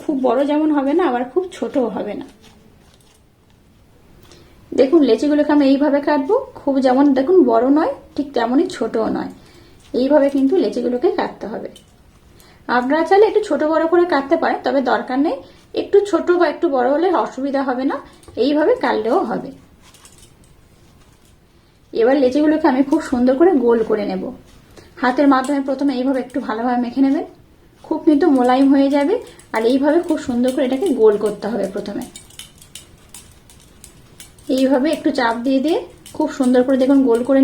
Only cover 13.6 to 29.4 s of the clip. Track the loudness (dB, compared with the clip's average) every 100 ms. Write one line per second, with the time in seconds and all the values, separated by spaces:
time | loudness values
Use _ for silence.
13.6 | 0 0 2 2 2 0 0 -2 0 -2
14.6 | -2 -2 0 -2 -2 -2 -2 -4 -10 -20
15.6 | _ -8 0 2 2 -2 0 0 0 0
16.6 | -2 0 0 0 0 0 -2 -6 -4 -4
17.6 | -4 -4 -4 -6 -10 -20 -18 -4 -2 0
18.6 | 0 0 -2 -2 -2 -2 -2 -6 -8 -16
19.6 | -20 _ -20 _ -20 -20 -20 _ _ _
20.6 | _ _ _ _ _ _ _ _ _ _
21.6 | _ _ _ 0 2 2 2 2 0 2
22.6 | 0 0 0 -2 -2 -2 0 2 2 2
23.6 | 2 0 0 -2 -4 -6 -8 -14 -20 -20
24.6 | _ -20 -20 -4 -2 2 4 2 0 -4
25.6 | -4 -2 -2 -2 -2 -2 -4 -8 -6 -6
26.6 | -2 -2 -4 0 0 0 -4 -14 _ _
27.6 | _ _ -8 -2 2 4 4 4 4 4
28.6 | 4 4 4 2 0 -2 -4 -18